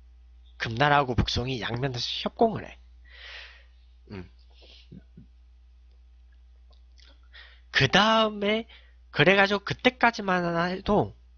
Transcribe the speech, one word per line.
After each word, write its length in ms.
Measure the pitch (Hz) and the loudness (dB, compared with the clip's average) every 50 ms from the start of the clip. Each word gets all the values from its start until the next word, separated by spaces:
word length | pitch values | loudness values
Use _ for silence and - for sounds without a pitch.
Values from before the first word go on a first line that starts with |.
| - - - - - - - - - - - | -20 -20 -20 -20 -20 -20 -20 -20 -20 -20 -14
금나라하고 580 | - - 123 113 113 143 151 143 143 143 127 117 | -10 -10 -8 -2 0 2 2 4 2 2 0 0
북송이 460 | - - - - 123 120 131 135 113 | -2 -2 -2 -2 -4 -4 -4 -6 -6
양면에서 460 | 95 90 113 117 135 139 123 120 - - - - | -6 -6 -4 -4 -4 -4 -4 -6 -8 -8 -8 -8
협공을 440 | - 208 - - 240 226 190 - - | -8 -8 0 0 0 0 0 -4 -10
해. 140 | - - - - - - - - - - - - - - - - - - - - - - - - - - - - - | -12 -16 -20 -20 -20 -20 -20 -20 -20 -20 -20 -20 -20 -20 -20 -20 -20 -20 -20 -20 -20 -20 -20 -20 -20 -20 -20 -20 -16
음. 200 | 107 95 87 - - - - - - - - - - - - - - - - - - - - - - - - - - - - - - - - - - - - - - - - - - - - - - - - - - - - - - - - - - - - - - - - - - - - - - | -16 -16 -16 -16 -20 -20 -20 -20 -20 -20 -20 -20 -20 -20 -20 -20 -20 -20 -20 -20 -20 -20 -20 -20 -20 -20 -20 -20 -20 -20 -20 -20 -20 -20 -20 -20 -20 -20 -20 -20 -20 -20 -20 -20 -20 -20 -20 -20 -20 -20 -20 -20 -20 -20 -20 -20 -20 -20 -20 -20 -20 -20 -20 -20 -20 -20 -20 -20 -20 -20 -18 -4 0
그 100 | - 139 | 2 2
다음에, 800 | 127 - 185 208 220 220 220 220 214 214 208 196 202 214 226 226 - - - - - - - - - | 4 4 4 4 4 4 2 2 0 -2 -2 -2 -2 -2 -2 -4 -8 -16 -20 -20 -20 -20 -20 -20 -6
그래가지고 480 | - - 147 175 196 202 196 196 208 202 - | -2 2 4 4 6 6 4 2 2 -2 -4
그때까지만 1080 | - - - - 254 254 - - 233 - - 208 190 180 180 175 170 170 165 170 180 | -8 -8 0 0 0 2 2 2 0 0 0 -2 -2 0 0 0 0 0 -2 -2 -2
해도, 440 | 185 185 - - 208 185 117 95 - - - - - | -4 -4 -2 2 2 2 2 0 -4 -14 -20 -20 -20